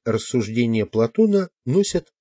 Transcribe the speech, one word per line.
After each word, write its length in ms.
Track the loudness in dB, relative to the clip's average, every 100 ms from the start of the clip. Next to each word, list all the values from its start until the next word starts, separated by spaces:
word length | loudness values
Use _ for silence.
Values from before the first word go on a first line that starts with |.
рассуждения 800 | -4 -4 -2 -4 -2 -2 0 0
Платона 640 | -2 0 0 2 2 2 -2 _
носят 480 | -2 0 0 -2 -6 _